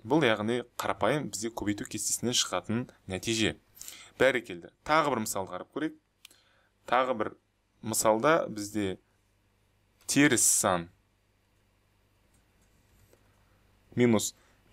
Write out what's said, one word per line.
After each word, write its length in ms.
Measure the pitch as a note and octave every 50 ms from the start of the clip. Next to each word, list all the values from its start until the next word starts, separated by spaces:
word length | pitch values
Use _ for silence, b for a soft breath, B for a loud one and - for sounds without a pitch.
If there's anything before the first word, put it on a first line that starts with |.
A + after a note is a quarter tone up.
| -
Бұл, 200 | A2 C#3 E3 D3 A#2
яғни, 340 | A2 G#2 G#2 A2 A#2+ B2 - - _
қарапайым 540 | - - - G2 - G2 G#2+ C#3 D3+ C3+ G#2
бізде 200 | - G2 A2+ A2+
көбейту 360 | - - G2+ G2+ G#2 G2+ C3 -
кестесінен 480 | - G#2+ - - - - - A#2 B2
шығатын 540 | - - - - F2+ - - G#2+ A#2+ B2+ - b b b -
нәтиже. 480 | F#2+ F2+ - A#2+ A2+ A2 G#2+ F2 - - _ _ _ B B B B B B B B -
Бәрекелді. 540 | B2 C3 C3 B2 - - F#2 F2 E2+ - _ _ -
Тағы 300 | - D3+ D#3+ D3+ D3 B2+
бір 100 | A2+ A2
мысал 240 | - - G2+ F#2+ F2
қарап 240 | E2 - - _
көрейік. 240 | - - D3+ D#3+ D#3 - _ _ _ _ - - b b b b b b b b b b _ -
Тағы 280 | B2 C3 C3 B2+ B2+
бір 140 | G#2+ G#2 F#2+ - _ _ _ _ _ _ _ _ _ -
мысалда 600 | A2 A2 - - A2 G#2+ A2+ A#2+ D3 E3 - - -
бізде 460 | - G#2 G#2 G2+ G#2+ G#2+ G2+ F#2+ F#2 - _ _ _ _ _ _ _ _ _ _ _ _ _ _ _ _ _ _ _ _ _ -
теріс 360 | - C3+ C#3+ D3 B2+ G#2+ -
сан 460 | - - - - G#2 F#2 F2 E2+ E2+ - _ _ _ _ _ _ _ _ _ _ _ _ _ _ _ _ _ _ _ _ _ _ _ _ _ _ _ _ _ _ _ _ _ _ _ _ _ _ _ _ _ _ _ _ _ _ _ _ _ _ _ _ _ _ _ _ _ _ - -
минус 380 | A#2+ B2 A#2+ A2+ G#2 - - - b b b b b b _